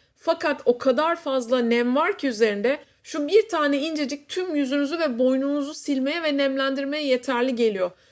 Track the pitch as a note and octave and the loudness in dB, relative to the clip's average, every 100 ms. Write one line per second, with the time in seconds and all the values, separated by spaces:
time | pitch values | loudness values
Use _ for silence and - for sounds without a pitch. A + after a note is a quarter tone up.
0 | _ _ - E4 D#4+ C#4 - B3 C4+ B3 | _ _ -2 0 0 0 0 2 2 2
1 | D#4+ E4+ D4 C4+ A3+ B3+ A#3 A#3 A#3+ C4 | 2 0 -2 -2 0 0 2 2 2 2
2 | F4 G4+ C#4 G#3+ A3 G3+ A#3 D4 - _ | 0 0 -4 2 0 2 -2 -2 -6 _
3 | - D#4 D4 G4+ G#4+ E4 D4 C#4+ D#4 D4+ | -10 -6 2 4 4 0 2 0 -2 -2
4 | C4+ C#4+ - F#4 F#4 D4+ C4 C#4+ C#4+ E4 | -4 -6 -8 -6 -2 -2 0 0 -2 -2
5 | D#4 A#3 B3+ C4 C#4 D4 C#4 D#4 - C4+ | -2 2 2 2 0 -2 -4 -8 -4 -2
6 | C4+ E4+ D#4+ C#4 C#4 C4+ C4+ C4+ C#4 D4+ | -2 -2 -2 0 0 0 -2 -2 -4 -4
7 | D4 B3 B3+ A#3+ C4 A#3 A3+ G3 F3+ - | 0 0 0 -2 0 2 0 0 -4 -6
8 | _ | _